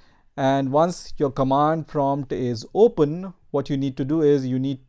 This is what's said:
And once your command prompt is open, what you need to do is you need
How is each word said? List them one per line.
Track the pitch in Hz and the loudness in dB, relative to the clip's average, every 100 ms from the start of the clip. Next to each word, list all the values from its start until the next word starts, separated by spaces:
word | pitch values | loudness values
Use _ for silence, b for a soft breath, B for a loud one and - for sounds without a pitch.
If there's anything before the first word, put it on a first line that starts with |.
| b b b - | b b b -2
And | 135 135 135 | 0 2 2
once | 143 170 170 - - | 2 2 -2 -8 -2
your | 143 | -2
command | - 131 135 151 160 143 | 0 0 2 2 0 -4
prompt | 151 139 143 131 | -2 -2 -2 -4
is | - 127 117 - | -4 -4 -6 -4
open, | 180 226 220 147 165 190 - _ | 4 4 4 0 0 -10 -16 _
what | 143 135 | -4 -2
you | 139 | -2
need | 139 131 | -2 -4
to | |
do | 135 160 | -2 2
is | 147 143 131 | 4 2 0
you | 131 | -2
need | 135 127 | -2 -6